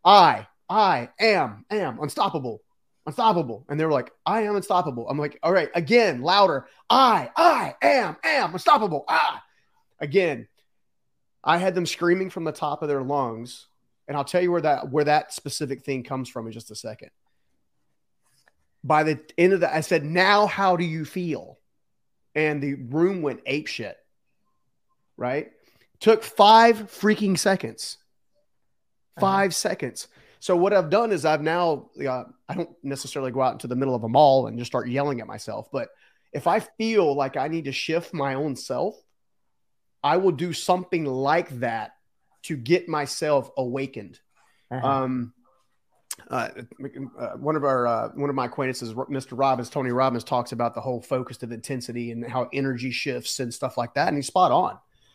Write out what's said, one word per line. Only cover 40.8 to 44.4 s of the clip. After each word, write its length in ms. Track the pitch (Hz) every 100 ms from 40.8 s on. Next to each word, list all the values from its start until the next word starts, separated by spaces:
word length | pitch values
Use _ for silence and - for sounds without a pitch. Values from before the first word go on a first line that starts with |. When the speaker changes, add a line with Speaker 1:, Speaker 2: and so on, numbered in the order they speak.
| 180 175 147
Speaker 1:
like 440 | 131 135 165 165 127
that 320 | 123 113 107 _ _ _ _ _
to 140 | - 151
get 320 | 117 175 175
myself 600 | 156 139 - 151 143 - -
awakened. 600 | 127 135 135 117 101 - _ _